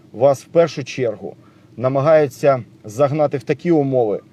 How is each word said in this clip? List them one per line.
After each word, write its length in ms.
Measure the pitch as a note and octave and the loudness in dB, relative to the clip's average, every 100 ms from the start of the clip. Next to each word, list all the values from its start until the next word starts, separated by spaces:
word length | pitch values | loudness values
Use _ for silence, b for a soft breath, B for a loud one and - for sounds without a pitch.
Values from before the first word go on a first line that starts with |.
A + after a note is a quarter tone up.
| B | B
вас 300 | G#2 C#3 C3+ | 0 2 2
в 40 | - | 0
першу 360 | E3+ E3 - | 0 0 -2
чергу 520 | B2+ - A#2 G#2 - - b b b - | -10 -6 -6 -6 -12 -16 b b b -6
намагаються 840 | B2+ C#3 D3+ D#3 C#3+ - D3 B2+ G#2 _ | -2 0 4 4 2 0 0 0 -4 _
загнати 540 | G#2+ A2 C#3 D#3 C#3+ C#3 | -12 -2 0 0 -2 -4
в 60 | |
такі 280 | - C3+ F3 | -6 -4 0
умови, 500 | D#3+ C#3 C3 A2 F#2+ - | 0 0 0 0 -4 -8